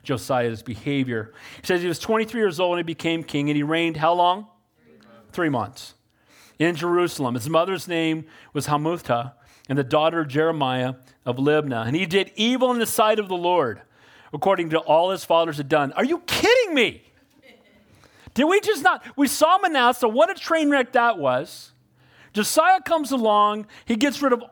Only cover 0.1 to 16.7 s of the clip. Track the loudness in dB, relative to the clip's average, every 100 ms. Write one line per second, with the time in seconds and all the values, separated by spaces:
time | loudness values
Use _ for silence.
0.1 | -6 -2 -2 -2 -4 -10 -10 -4 -4 -2
1.1 | -4 -8 -16 -20 -14 -4 -2 -2 -6 -2
2.1 | -2 -2 -2 -2 0 -2 -2 -4 -6 -4
3.1 | -4 -4 -4 0 0 0 0 -2 0 0
4.1 | 2 2 0 -6 _ _ _ _ _ -20
5.1 | -20 -12 -4 -2 -2 -4 -10 -20 -20 _
6.1 | _ _ _ -20 _ -2 0 -2 0 0
7.1 | -2 -4 -4 -2 0 0 -4 -4 -4 -2
8.1 | -4 -8 -20 -10 -8 -2 -2 0 -4 -2
9.1 | -4 -4 -14 _ _ -4 -4 0 2 2
10.1 | 0 -2 0 0 0 -2 -2 -4 -6 -16
11.1 | _ -6 -2 2 2 0 -4 -2 -2 0
12.1 | -2 -2 -2 0 2 0 0 -2 2 2
13.1 | 2 -2 -2 0 2 0 -4 -14 _ _
14.1 | -20 -14 -4 0 0 0 -2 2 2 4
15.1 | -2 0 2 2 -4 0 0 0 -2 -2
16.1 | -2 -4 0 4 4 2